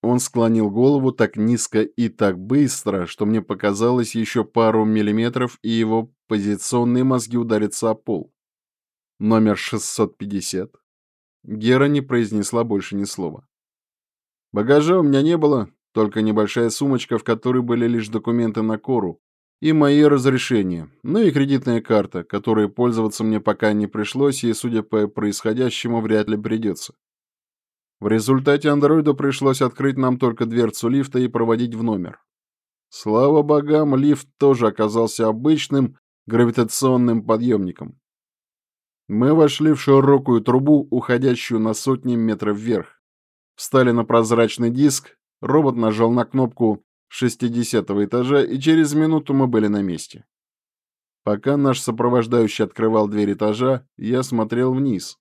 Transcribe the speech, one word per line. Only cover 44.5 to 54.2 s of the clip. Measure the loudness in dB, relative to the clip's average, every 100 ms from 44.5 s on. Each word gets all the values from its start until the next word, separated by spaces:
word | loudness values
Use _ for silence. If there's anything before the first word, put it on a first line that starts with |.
| 2 -4
диск, | 2 2 2 -10 _ _ _
робот | 0 2 2
нажал | 0 0 2 2
на | 2
кнопку | 0 -2 -2 0 -2 -2 _ _ _
шестидесятого | -4 -2 -2 -4 -2 -2 -2 -2 -2
этажа, | 0 -2 0 2
и | 0 -2
через | 2 2 2
минуту | 2 0 0 0
мы | 0 2
были | 2 0
на | 0
месте. | -2 -6 -10 -20 _ _ _ _ _ _ _ _ _ _
Пока | -6 -4 0 0
наш | 2 0
сопровождающий | -4 -2 0 0 2 2 0 0
открывал | -6 -2 0 2 0
дверь | 0 -2
этажа, | 0 -2 0 0 -2 -6 _
я | -4 -2